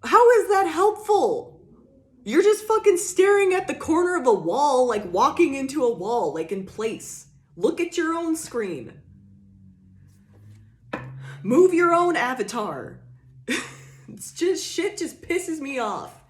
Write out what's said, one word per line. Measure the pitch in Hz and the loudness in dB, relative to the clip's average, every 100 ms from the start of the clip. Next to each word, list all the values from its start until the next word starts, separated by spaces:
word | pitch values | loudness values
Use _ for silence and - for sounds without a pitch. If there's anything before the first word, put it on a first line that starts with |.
How | - 415 480 | 4 6 8
is | 480 359 | 6 4
that | 392 381 | 2 2
helpful? | 311 403 415 - 415 247 156 - - - - _ _ _ _ | 2 0 0 0 2 2 -2 -6 -20 -20 -20 _ _ _ _
You're | 202 269 | -2 4
just | 403 415 | 4 2
fucking | - 440 415 359 | 2 2 4 2
staring | - - 381 403 392 | 0 2 4 4 4
at | 370 381 | 0 -2
the | |
corner | - - 320 359 359 | -8 -2 0 2 0
of | 254 | 2
a | |
wall, | 202 160 220 294 254 254 | 2 2 0 2 2 2
like | 214 202 | 0 -2
walking | 180 254 - 330 | 0 0 2 0
into | 269 262 285 | 0 -6 -2
a | 247 | -2
wall, | 190 190 240 226 | -2 -4 -2 -2
like, | 151 160 | -4 -6
in | 196 | -8
place. | 190 - 226 185 - - - _ _ | -10 -8 -8 -8 -14 -18 -20 _ _
Look | - 208 330 | -2 -2 0
at | 349 - | -4 -2
your | 320 | -2
own | 330 339 | -2 -4
screen. | 320 - 240 202 151 107 - - - - - - - - _ _ - - _ _ - - - - _ _ - - - - - | -4 -6 -8 -6 -8 -12 -20 -20 -20 -20 -20 -20 -20 -20 _ _ -20 -20 _ _ -20 -20 -20 -20 _ _ -14 -14 -16 -18 -12
Move | 185 254 370 | 0 6 6
your | 339 349 | 6 4
own | 339 349 | 4 2
avatar. | 330 247 254 208 240 208 139 82 62 - - _ - - | 0 -2 -4 -6 -6 -6 -8 -12 -18 -20 -20 _ -20 -8
<laughs> | 330 - - - - - | -8 -8 -18 -20 -20 -20
It's | - - | -20 -18
just, | - 349 330 | -4 -2 -2
shit | - - 359 - | -4 -4 -6 -4
just | 320 - | -10 -10
pisses | - 349 359 311 | -6 -6 -4 -8
me | 269 269 | -6 -6
off. | 220 180 85 - | -4 -6 -10 -18